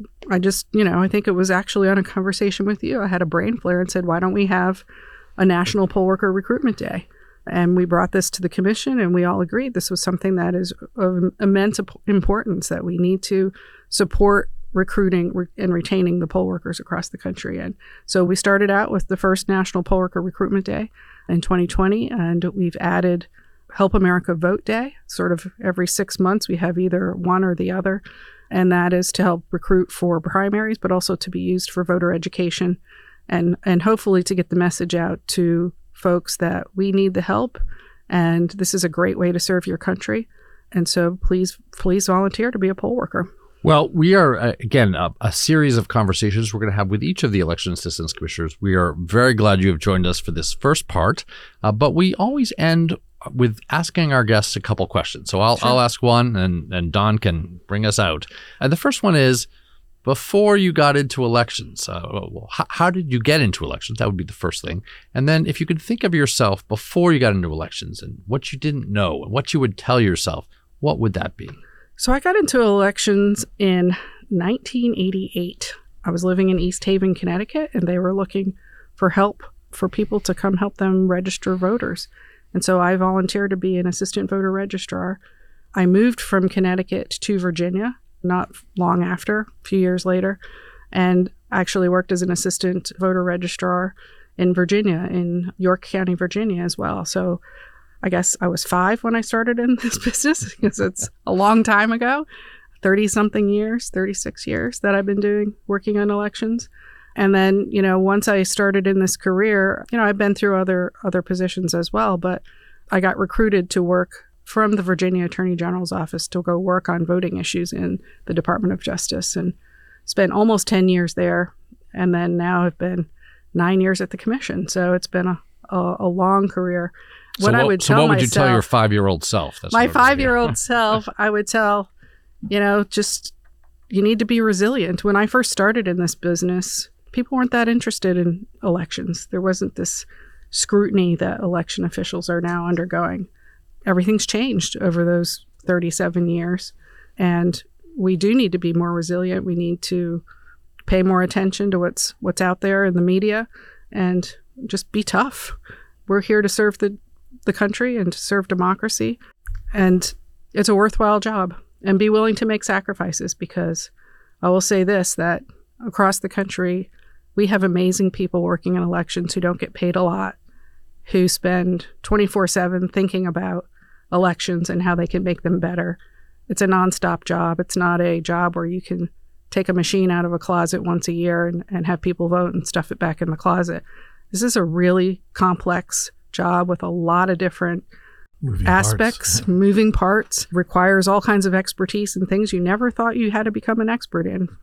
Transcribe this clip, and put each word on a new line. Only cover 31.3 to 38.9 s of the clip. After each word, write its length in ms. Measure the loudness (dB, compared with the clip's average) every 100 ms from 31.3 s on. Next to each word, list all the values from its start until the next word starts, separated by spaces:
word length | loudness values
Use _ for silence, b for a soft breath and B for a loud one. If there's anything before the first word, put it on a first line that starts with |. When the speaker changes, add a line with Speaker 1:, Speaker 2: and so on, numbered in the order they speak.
Speaker 1:
be 100 | -4
used 300 | -2 -2 -2
for 140 | -4
voter 280 | 0 0 0
education 680 | -2 -4 -4 -4 -2 -2 -2 b b b b b
and, 280 | 0 0 0
and 180 | 0 2
hopefully 400 | 2 0 2 2
to 120 | 2
get 140 | -2 0
the 80 | 2
message 380 | 0 0 -2
out 260 | -2 -2 -4 -6
to 460 | 0 0 0 -2 -6 -20
folks 440 | -4 0 0 -2 -4
that 300 | -4 -4 -6
we 180 | -4 0
need 220 | 2 2
the 80 | 0
help, 360 | -2 -2 -2 -2 -4 b b b b
and 420 | 0 2 2 0
this 240 | -2 -2
is 100 | -2
a 40 |
great 300 | -2